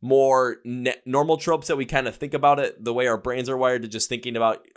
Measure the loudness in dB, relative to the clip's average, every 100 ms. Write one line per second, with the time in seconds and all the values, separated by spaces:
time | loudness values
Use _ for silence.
0 | 2 4 6 4 2 -2 -8 -4 -4 -4
1 | -2 0 2 0 0 -2 -2 -4 -2 -2
2 | -2 -6 -6 2 4 4 0 -4 -4 0
3 | 0 0 -2 -4 -4 0 0 0 -4 -6
4 | -6 -6 -6 0 0 0 _